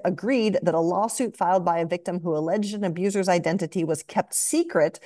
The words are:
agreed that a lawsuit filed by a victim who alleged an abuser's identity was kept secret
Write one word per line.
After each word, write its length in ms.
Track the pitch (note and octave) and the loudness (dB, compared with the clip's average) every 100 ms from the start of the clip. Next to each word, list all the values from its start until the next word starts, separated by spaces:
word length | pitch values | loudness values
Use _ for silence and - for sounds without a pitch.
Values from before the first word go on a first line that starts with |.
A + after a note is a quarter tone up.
| - | -2
agreed 520 | E3 G3+ C4 G#3+ F#3+ | -2 0 2 2 2
that 120 | F3 | 2
a 60 | D#3+ | 2
lawsuit 560 | E3 F3+ A3 - A#3+ - | 2 2 0 -2 -4 -2
filed 300 | F3 F#3+ F3 | 2 2 2
by 140 | E3+ | 0
a 60 | E3 | 0
victim 320 | F3 F3 F3+ | -4 -4 -4
who 140 | E3+ | -2
alleged 380 | D3+ D#3+ G3+ G#3 | -2 0 -2 -2
an 100 | G#3 | -2
abuser's 460 | G3+ E3 G3 G3+ F#3+ | -4 -2 -2 0 2
identity 560 | F3 E3 E3 E3 F#3+ | 2 2 -2 -2 -2
was 180 | E3 D3+ | -2 -2
kept 300 | - - - | -4 -2 -2
secret 640 | - - D4+ E4+ F3 D#3 - | 0 0 0 2 2 2 0